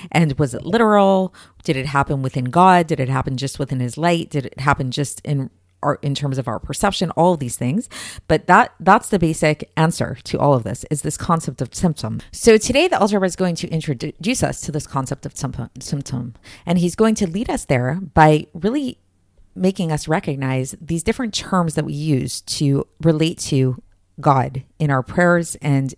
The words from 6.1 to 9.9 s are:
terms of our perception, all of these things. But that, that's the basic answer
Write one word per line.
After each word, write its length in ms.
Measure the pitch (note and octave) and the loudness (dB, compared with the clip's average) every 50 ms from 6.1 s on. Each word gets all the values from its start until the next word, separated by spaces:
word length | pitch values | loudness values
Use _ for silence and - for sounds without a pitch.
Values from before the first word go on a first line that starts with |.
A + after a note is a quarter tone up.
| C3+ | -4
terms 220 | - D3 C#3 C3 | -2 -4 -4 -4
of 100 | C3 A#2+ | -4 -4
our 120 | B2 G#2+ - | -4 -6 -6
perception, 520 | - - C#3 - - G3+ F#3+ - F3+ E3 | -8 -8 -4 -2 -2 -2 0 -2 -4 -2
all 220 | - - E3 F3+ F3+ | 0 2 2 2 2
of 60 | D3 | 0
these 160 | C#3 A#2 - | -2 -6 -4
things. 320 | - B2+ B2 D#3 A3+ - - - - - - - - - | -4 -4 -2 -2 -2 -4 -6 -12 -14 -14 -14 -14 -16 -2
But 200 | - G#3 G3+ - | 0 0 0 4
that, 260 | - F3+ G#3 A#3+ - - - | 4 6 6 4 2 -4 -2
that's 300 | D#3+ F#3 G3+ A#3 - - | 4 4 4 4 4 0
the 100 | A3 F3+ | 0 0
basic 520 | E3+ D#3+ D#3+ - E3 D3+ D3+ - - - _ | 0 0 0 0 0 0 0 0 -6 -8 _
answer 400 | D#3 D#3+ E3+ | 0 2 2